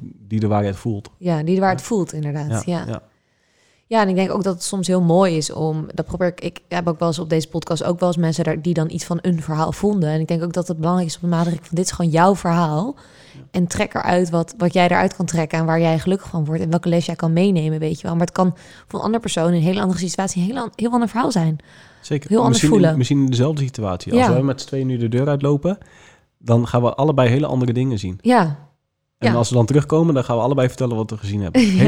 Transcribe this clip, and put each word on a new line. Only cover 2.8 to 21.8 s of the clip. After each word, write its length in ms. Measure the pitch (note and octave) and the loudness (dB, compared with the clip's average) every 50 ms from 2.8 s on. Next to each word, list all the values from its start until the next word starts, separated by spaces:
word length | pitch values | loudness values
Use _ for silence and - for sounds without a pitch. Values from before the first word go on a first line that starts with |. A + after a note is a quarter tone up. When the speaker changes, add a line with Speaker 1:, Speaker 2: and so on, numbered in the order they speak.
| - - | -4 -6
Speaker 1:
ja. 140 | A#2 - - _ _ _ _ _ _ _ _ _ _ _ _ _ _ _ _ _ | -8 -10 -12 _ _ _ _ _ _ _ _ _ _ _ _ _ _ _ _ _
Speaker 2:
Ja, 140 | A3+ A3+ | 0 2
en 80 | G#3 F#3+ | 2 2
ik 60 | F#3 | 2
denk 160 | F3+ F#3+ F#3 | 0 0 0
ook 120 | - G3+ F3+ | -2 -2 -2
dat 100 | G3 F#3 | -2 -4
het 100 | F3+ - | -4 -6
soms 240 | - - G3 F3+ F#3 | -6 -4 -4 -2 0
heel 140 | F#3 F#3 | 2 2
mooi 360 | F3 E3+ E3 F3+ G3 F#3 E3+ D#3+ | 4 4 4 4 4 4 2 0
is 140 | D3 - | -2 -4
om, 360 | - - D#3 D#3 D#3 D#3 D#3 - - | -4 -4 -4 -2 -2 -4 -6 -6 -8
dat 120 | - D#3+ | -8 -6
probeer 220 | - - F3 F3+ F3 | -6 -4 -2 -2 -2
ik, 140 | F3 - | -2 -4
ik 200 | - F3+ - - - _ | -8 -10 -10 -12 -12 _
heb 200 | F3 F3 F3 E3+ | -6 -4 -2 -2
ook 120 | E3 D#3 | -2 0
wel 80 | E3+ E3+ | -2 -2
eens 120 | D#3+ D3 | -2 -2
op 100 | F3+ D#3+ | -2 -2
deze 180 | E3 D#3+ D#3 - | -2 -2 -2 -2
podcast 340 | - E3 - - E3+ D3+ - | -6 -8 -4 -4 -4 -2 -2
ook 160 | - F3+ F3 | -2 -2 0
wel 100 | F#3 F3+ | 0 0
eens 80 | F3 E3+ | 0 2
mensen 260 | E3+ D#3+ D#3+ E3+ E3+ | 0 0 0 0 0
daar, 180 | D#3+ D#3 D#3+ | 0 -2 -2
die 120 | D3 F3 F3 | -2 -2 0
dan 160 | E3 D#3 E3 | 0 -2 -2
iets 160 | - E3+ - | -4 -8 -6
van 140 | - F3 E3 | -4 -6 -2
een 200 | - F#3 F3 D#3+ | 0 0 -2 -2
verhaal 300 | D3 - D#3 D3+ D#3+ E3 | -2 -4 -2 -2 -2 -2
vonden. 380 | - - - G3+ G#3 G3+ E3 D3+ | -2 -2 0 0 2 2 0 0
En 100 | D#3 D#3+ | 0 -2
ik 80 | D#3+ D#3 | -2 -2
denk 160 | F3 E3 E3 | -2 -2 -2
ook 100 | F3 D#3+ | -2 -4
dat 140 | F3+ E3+ - | -4 -4 -4
het 100 | F3+ D#3+ | -4 -4
belangrijk 300 | D#3 E3+ F3+ F3+ F3+ D#3+ | -2 0 0 0 -2 -2
is 60 | - | -6
om 60 | - | -4
te 60 | E3+ F3 | -2 -2
benadrukken 380 | F3 E3 E3+ E3+ E3+ D#3 - | 0 0 0 0 -2 -4 -6
van, 100 | - - | -6 -4
"Dit 100 | D#3+ F#3 | -2 -2
is 60 | - | -2
gewoon 200 | - - F3 E3 | -2 -2 -2 2
jouw 240 | D3+ D#3+ E3+ F#3 G3+ | 4 4 4 4 4
verhaal." 600 | F3+ - F3+ E3+ E3+ F3 D#3 D3+ D3+ F#3 B3+ C#4+ - - - - - - - - | 2 0 0 0 0 0 0 0 -2 -2 -4 -6 -10 -16 -20 -20 -20 -20 -20 -20
Speaker 1:
Ja. 40 | C3+ - - | -20 -20 -8
Speaker 2:
En 160 | - F#3 F3+ E3+ | -4 -2 -2 -2
trek 260 | - - G#3 - - | -2 -4 -4 -4 -4
eruit 360 | - - - F#3 F3+ F#3 E3+ | -4 -2 0 2 2 2 0
wat, 240 | E3 E3+ E3 - - - | 0 -2 -2 -4 -4 -2
wat 160 | F3 F3 - | -2 0 2
jij 120 | F#3 F3 | 4 2
eruit 300 | F3 F3 F3+ F#3 F#3+ - | 4 4 2 2 0 0
kan 100 | - F#3 | -2 -4
trekken 340 | E3 - E3 D#3+ D3+ - D#3+ | -2 -2 -2 -2 -2 -2 -2
en 60 | E3 | 0
waar 140 | D#3+ D#3+ E3 | 0 2 2
jij 200 | E3 E3 D#3+ D#3+ | 2 2 2 0
gelukkig 300 | C3+ F#3 F#3+ G3 - - | 0 0 -2 -2 -4 -6
van 160 | - E3+ D3+ | -4 -4 -2
wordt 160 | C#3+ D#3+ E3 | -2 -2 -4
en 80 | F3+ D#3+ | -2 0
welke 200 | D#3+ F3 - F3 | -2 0 0 0
les 160 | E3+ F3 E3+ | 0 0 0
jij 100 | - E3+ | -2 -4
kan 180 | - - E3 D#3+ | -2 -2 0 2
meenemen, 460 | E3 F#3 G3+ F#3+ E3+ D#3 D#3 D#3 D#3 | 2 2 2 2 2 0 0 -2 -2
weet 200 | D#3 D#3 E3 D3 | -2 -4 -4 -6
je 60 | - - | -6 -4
wel. 80 | E3+ | -2
Maar 100 | E3+ F3 | -2 -2
het 100 | F3 - | -2 0
kan 200 | - F#3 F#3 F3 - - - - - - _ | 0 0 0 0 -4 -10 -20 -20 -20 -18 _
voor 120 | - G3+ | -10 -6
een 60 | - | -4
andere 160 | G3+ A3 A#3 | -2 -2 -2
persoon 260 | A#3 - - - D#3+ E3+ | -4 -4 -2 0 0 2
in 40 | F3 | 2
een 80 | E3+ | 2
hele 200 | D#3 E3+ F#3 F#3+ | 2 2 0 0
andere 180 | G#3 F#3 F3 E3 | 0 -2 -2 -2
situatie 420 | F#3 F3+ - - F#3+ F#3+ - F3+ | -4 -4 -4 -4 -4 -4 -2 -2
een 60 | F3 F#3+ | -2 -2
heel 100 | B3 C4+ | -4 -6
an-, 140 | A#3+ A3+ - | -8 -8 -6
heel 160 | - G#3 A#3+ | -4 -2 0
ander 160 | A#3+ B3 A#3 G#3+ | 0 0 0 0
verhaal 220 | - A3 B3+ D#4+ | -2 -2 -2 0
zijn. 260 | A#3 F#3 E3 D#3+ D#3 D3 - - - - | 0 0 0 0 0 -2 -8 -14 -20 -20